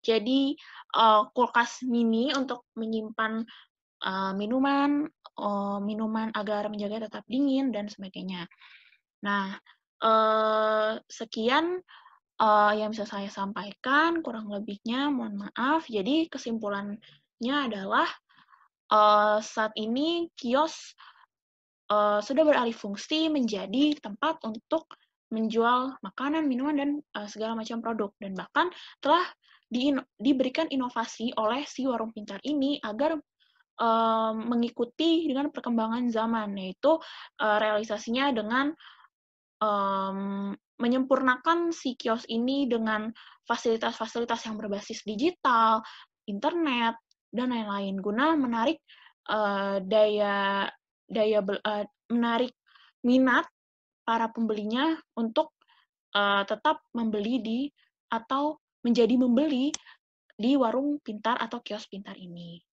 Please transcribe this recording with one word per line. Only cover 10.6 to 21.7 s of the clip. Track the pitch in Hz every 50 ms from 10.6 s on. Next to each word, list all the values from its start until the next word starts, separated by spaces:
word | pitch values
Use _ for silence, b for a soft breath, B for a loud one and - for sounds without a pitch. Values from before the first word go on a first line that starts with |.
| 214 214 220 214 214 220 220 214 _ _
sekian, | - - 233 226 - 233 220 233 262 302 330 349 359 370 - B B B B B B B _ _ _
eh, | - 220 214 208 208 208 208 214
yang | 214 214 214
bisa | 220 214 202 -
saya | 220 202 196 202
sampaikan, | - 202 196 202 208 - 214 208 - _ - 254 269 294 320 339 339 330
kurang | 320 262 233 220 220 202
lebihnya | 202 202 214 214 202 - _ 226 240 262 277 294
mohon | 285 247 233 220 202 202
maaf. | 202 196 _ - 240 262 311 320 320 -
Jadi | 226 208 185 226 285 320 320 330
kesimpulannya | - 262 - 240 226 226 220 202 202 202 202 202 208 226 - - - _ _ _ _ _ 233 247 285 294 269
adalah | 240 208 196 196 196 220 269 330 - - - _ b b b b b b b b b _ _ _ _
eh, | - 214 214 208 208 208 208 214 208 214
saat | 220 - - 233 220 214 220 220
ini | 214 220 233 262 294 330 339 339 339 330 _
kios, | - - 233 247 277 311 320 - - - - - B B B B B B B _ _ _ _ _ _ _ _